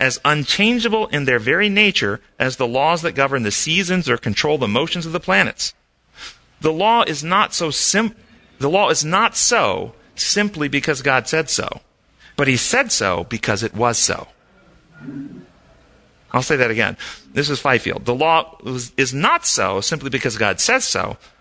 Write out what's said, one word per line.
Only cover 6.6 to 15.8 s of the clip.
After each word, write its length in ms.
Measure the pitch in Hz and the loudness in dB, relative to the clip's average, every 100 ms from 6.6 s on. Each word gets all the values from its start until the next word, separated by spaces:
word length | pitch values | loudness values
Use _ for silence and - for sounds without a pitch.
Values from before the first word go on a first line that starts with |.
The 120 | 156 | -2
law 300 | 160 202 233 | 0 2 2
is 200 | - 147 | 2 -2
not 300 | 156 190 214 | 0 0 0
so 180 | - 165 | -2 -2
sim-, 460 | 135 - 196 226 - _ - _ _ | 0 0 2 0 -4 _ -20 _ _
the 120 | 139 | 0
law 180 | 185 208 | 2 4
is 160 | 151 | 2
not 320 | 151 185 226 - | 2 2 2 2
so 580 | - 233 127 92 101 - _ | 2 2 2 0 -6 -12 _
simply 540 | - - 202 208 185 147 | -6 -2 0 0 -2 -2
because 340 | 143 143 143 | -2 -2 -2
God 260 | 135 131 - | 2 0 0
said 220 | 160 160 | -2 0
so, 300 | - - - - _ _ _ - - | -2 -4 -8 -16 _ _ _ -12 -2
but 100 | 139 | 2
He 80 | 123 | 4
said 360 | - 240 262 | 4 2 2
so 320 | - 101 90 | 0 0 0
because 400 | 90 113 - 104 | -4 -6 -2 -2
it 100 | 110 | -2
was 240 | 101 120 113 | 0 0 2
so." 300 | - 82 - _ _ _ - - _ - 254 277 285 - - _ _ - | 0 -2 -8 _ _ _ -20 -20 _ -18 -14 -12 -12 -16 -20 _ _ -20